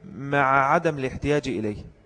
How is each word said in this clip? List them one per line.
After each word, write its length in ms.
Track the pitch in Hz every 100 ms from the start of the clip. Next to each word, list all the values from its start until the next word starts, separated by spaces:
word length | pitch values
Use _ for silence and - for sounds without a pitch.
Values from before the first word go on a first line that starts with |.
مع 680 | - 101 139 143 131 135 135
عدم 260 | 170 165 147
الاحتياج 500 | 131 - 139 147 135
إليه. 360 | 101 107 104 - -